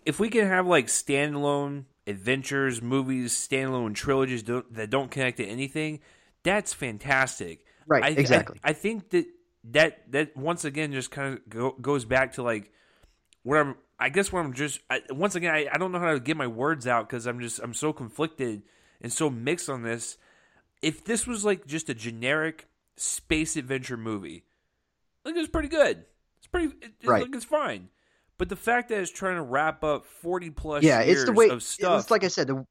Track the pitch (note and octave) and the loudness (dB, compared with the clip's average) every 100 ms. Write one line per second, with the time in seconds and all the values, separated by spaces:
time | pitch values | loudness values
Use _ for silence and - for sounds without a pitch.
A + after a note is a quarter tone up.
0 | D#3 D3 A3 A#3 G3 F#3 F3+ E3 A#2 - | -4 0 2 2 4 2 4 4 4 -2
1 | - C#3 D3 C#3+ C#3+ C#3+ C#3+ C#3+ C3+ _ | 0 0 0 0 0 0 -2 -6 -12 _
2 | - G2 G#2+ C3+ C3 C#3 C3+ A#2 A#2+ C3+ | -10 -6 -2 -2 0 0 0 -2 0 0
3 | C3 C3 B2 - - C3+ C3+ B2+ A2 G#2 | 0 -2 -2 -4 -2 -2 0 -2 -2 -4
4 | C3 C3+ C3 A#2+ G#2 B2 - A2 G#2+ C3+ | 0 2 2 -2 -2 -4 -6 -10 -2 -2
5 | B2+ C#3+ B2+ - G2 A#2+ C3+ D#3 D#3 D3+ | -2 -2 -2 -2 -6 -4 -6 -4 -6 -6
6 | _ _ _ _ E3+ G#3 - - C3 G#2+ | _ _ _ _ 0 0 -2 -6 -6 -6
7 | C#3+ C3+ B2+ - F2 E2 _ _ - C#3 | 0 2 2 -2 -10 -12 _ _ 2 4
8 | C#3 D3 C3 C#3+ - - D3 D3+ G#3 A3 | 4 4 6 4 4 -4 -2 -2 -2 -4
9 | - F3 - - _ _ A#2 C#3+ D#3+ - | 0 0 0 -8 _ _ 0 4 4 2
10 | - C3+ D#3 C3 D3 E3+ D3+ C#3+ D3+ C3+ | -4 -2 -2 -2 -4 -2 -4 -4 -4 -4
11 | B2 D3 C#3 B2+ - A2+ C3 C3 B2+ C#3+ | -6 -6 -6 -8 -10 -2 -2 -2 -2 -2
12 | A2+ C3 C3 - A#2+ G#2+ - _ _ _ | 2 2 2 0 -2 -2 -6 _ _ _
13 | _ _ _ _ B2 D3+ C#3+ - _ - | _ _ _ _ 0 2 2 -2 _ -4
14 | C3 E3 G3 F3+ D3 B2 D3 - - B2+ | 0 0 0 -2 -4 -4 -6 -6 -6 -6
15 | - C3+ G3 F3+ E3+ D#3 C#3 D3+ F#3 F3+ | -4 -2 -2 0 0 0 0 -2 -2 0
16 | E3+ D3 B2 D#3 B2+ A2+ C#3+ D#3 B2 A#2 | 0 0 0 -2 -2 -2 -2 0 2 0
17 | A2 B2 A#2+ A#2+ A#2+ A2 A#2 A2+ D3+ D3+ | 0 -6 -4 -6 -8 -8 -8 -4 -4 -4
18 | A#2 - D#3+ D#3+ B2 G#2 - _ _ _ | -10 -4 -4 -2 -6 -6 -10 _ _ _
19 | A#2 - D#3 A#2 B2 E3+ - C3 A#2 A#2 | -8 -2 -2 -2 -4 -4 -4 -6 -4 -6
20 | - - _ _ _ _ _ - D#3 D3 | -8 -14 _ _ _ _ _ -6 -4 -4
21 | F#3+ A3+ B3 A3 G#3 F#3+ C3+ D#3+ D#3 A#2 | -4 -2 -2 -2 0 0 -2 -8 -6 -6
22 | A#2 A2+ B2 D#3 D#3+ D#3+ - _ _ - | -6 -6 -2 0 -2 -6 -20 _ _ -8
23 | - - - D#3 D#3+ D#3 B2+ C3+ B2+ A#2 | -6 -6 -2 -2 0 -4 -4 -6 -4 -8
24 | A2 G#2 D#2+ E2+ _ _ _ _ _ _ | -6 -6 -8 -16 _ _ _ _ _ _
25 | _ _ D4 E4+ D#4 E4 C#4+ D#4 A3 F2+ | _ _ -8 -6 -4 -4 -2 4 4 2
26 | - _ _ _ _ F4+ D#4 - A3+ _ | -8 _ _ _ _ -2 -2 -4 -20 _
27 | - A3 B3 C4 - D4+ B3 G#2 F2+ _ | 2 4 2 -6 -2 -2 -2 -6 -12 _
28 | _ _ _ - F3+ G3 A3+ A#3+ A#3+ G#3+ | _ _ _ -8 -6 -4 0 0 0 -4
29 | F3 - F#3+ F3 C3 C3 D#3 D3+ D3+ C#3+ | -4 -4 -4 -4 -2 0 0 0 0 0
30 | - - E3+ F3+ E3+ C#3+ D#3 D3 D#3 D#3+ | -4 -10 -4 -4 -4 -10 -4 4 6 8
31 | - C#3 C3 G#3+ A3 B2 - - F#3+ D#3 | 6 6 6 8 8 6 -4 -2 4 4
32 | - A3 F#3+ - C3+ C3+ B2+ | 4 2 2 0 -2 -2 -6